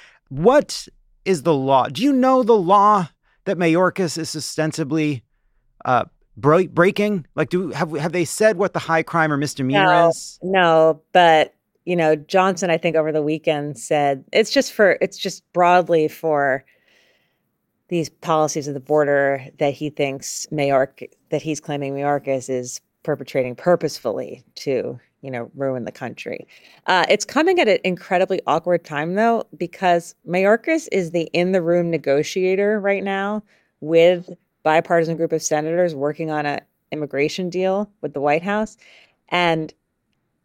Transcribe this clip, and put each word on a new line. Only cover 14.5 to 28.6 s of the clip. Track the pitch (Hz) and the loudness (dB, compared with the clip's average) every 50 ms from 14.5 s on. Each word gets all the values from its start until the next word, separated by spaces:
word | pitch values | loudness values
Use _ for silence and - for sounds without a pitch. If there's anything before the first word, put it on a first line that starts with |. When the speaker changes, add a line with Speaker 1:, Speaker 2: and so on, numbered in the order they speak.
Speaker 2:
just | - 277 247 - - | 0 -2 -2 0 0
for, | - 214 185 165 - - | 2 4 4 4 2 -2
it's | 175 - - | -4 -4 -6
just | - 196 170 - _ _ - | -10 -10 -10 -12 _ _ -2
broadly | 175 180 175 180 180 175 156 170 160 156 151 | 2 4 4 4 4 4 2 2 2 2 0
for | - - - 160 151 147 143 139 131 135 - _ _ _ _ _ _ _ _ _ _ _ _ _ _ _ _ _ _ _ _ _ _ _ _ - | -2 -4 -4 -2 0 0 0 0 -2 -2 -6 _ _ _ _ _ _ _ _ _ _ _ _ _ _ _ _ _ _ _ _ _ _ _ _ -6
these | 175 170 156 - | -4 -4 -4 -6
policies | - _ - 175 160 156 156 147 - 160 131 | -8 _ -4 0 0 2 2 0 -2 -4 -6
of | 147 139 | -6 -8
the | 135 | -10
border | 131 135 151 151 151 143 143 139 139 139 139 135 131 131 - - | -4 0 2 2 2 2 2 2 2 0 0 -2 -6 -10 -6 -4
that | 156 143 139 | -2 -2 -2
he | - 156 151 | -4 -6 -8
thinks | 147 - 147 139 135 139 - - - - - - | -4 -4 -4 -4 -4 -6 -10 -12 -12 -12 -10 -8
Mayork-, | 156 151 143 139 139 131 131 - _ - 123 - _ _ _ _ | -4 -2 0 2 2 2 0 0 _ -10 -20 -20 _ _ _ _
that | - 147 127 | -6 -6 -4
he's | 156 151 143 | -6 -8 -8
claiming | - - 147 143 143 139 139 | -8 -8 -8 -6 -6 -6 -6
Mayorkas | 139 139 143 143 143 139 139 135 131 120 - | -4 -2 -2 -2 -2 -2 -4 -4 -4 -4 -4
is | 131 123 123 123 - - - _ _ _ - | -6 -6 -6 -8 -12 -16 -18 _ _ _ -6
perpetrating | - 147 135 135 - - 143 127 123 123 | -6 -6 -6 -6 -6 -4 -4 -4 -4 -6
purposefully | - - 180 175 165 170 151 - - - 120 101 - 131 - - - _ _ _ | -4 -2 0 0 0 0 -4 -8 -6 -6 -6 -6 -6 -6 -10 -12 -16 _ _ _
to, | - - 147 135 120 98 120 131 123 - _ _ _ - | -10 -6 -4 -4 -4 -4 -6 -8 -12 -16 _ _ _ -14
you | 135 | -10
know, | 131 120 117 - - | -10 -10 -10 -10 -10
ruin | 135 139 135 131 127 117 | -6 -6 -4 -4 -6 -6
the | - - | -10 -12
country. | - 135 117 - - - - - - - - _ _ _ _ _ _ _ | -12 -12 -12 -12 -12 -12 -12 -12 -12 -14 -18 _ _ _ _ _ _ _
Uh, | - 185 185 - - | 0 2 2 4 4
it's | 208 208 - | 2 0 0
coming | - - 277 311 359 381 349 | -2 -2 0 2 2 2 2
at | 320 220 | 2 2
an | 185 - - | 2 2 0
incredibly | 190 180 170 - - 196 180 185 190 190 180 - - | -2 -4 -6 -4 -2 0 0 0 0 -2 -2 -2 0
awkward | 139 165 | 0 0